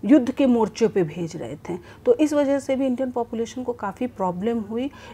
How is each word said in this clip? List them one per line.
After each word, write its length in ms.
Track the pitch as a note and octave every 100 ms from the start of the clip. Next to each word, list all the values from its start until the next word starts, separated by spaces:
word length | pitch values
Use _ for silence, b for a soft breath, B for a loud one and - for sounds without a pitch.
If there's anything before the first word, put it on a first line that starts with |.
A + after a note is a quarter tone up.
| G3+
युद्ध 260 | D4 A#3+
के 140 | B3 C#4
मोर्चे 420 | A#3+ G#3+ - A3+
पे 160 | G3+
भेज 340 | E3 E3 E3+ E3
रहे 180 | A#2+ A2
थे। 220 | - F3 B B -
तो 100 | A#3+
इस 180 | D4+
वजह 260 | D4 C#4 C#4
से 160 | C4+ C4
भी 100 | C4+
इंडियन 260 | B3 C4
पॉपुलेशन 520 | B3 A#3 A3+ A3+ -
को 100 | B3+
काफ़ी 340 | A#3+ G3+ F#3+ B3+
प्रॉब्लम 520 | - F#3 F3+ G#3 A#3
हुई। 320 | G3 A3+ C4+ B B